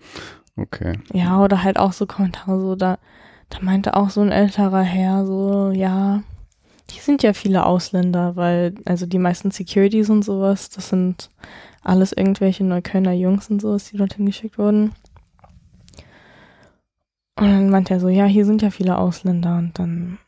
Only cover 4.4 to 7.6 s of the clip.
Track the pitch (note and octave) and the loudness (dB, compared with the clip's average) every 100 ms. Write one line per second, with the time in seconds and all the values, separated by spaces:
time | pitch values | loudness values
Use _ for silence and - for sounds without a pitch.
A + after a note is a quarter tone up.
4.4 | G3+ G3 G3+ F#3+ F#3 F#3+ F#3 F#3+ G3 F#3+ | 2 2 2 2 2 0 0 0 0 -2
5.4 | G3 G3 G3 F#3+ F#3+ F#3+ G3 G3+ G#3 - | 0 0 0 0 0 0 0 0 -4 -16
6.4 | - _ _ _ - - - C#4+ G#3+ G3+ | -20 _ _ _ -20 -10 -2 2 2 2
7.4 | G3 F#3+ | 0 0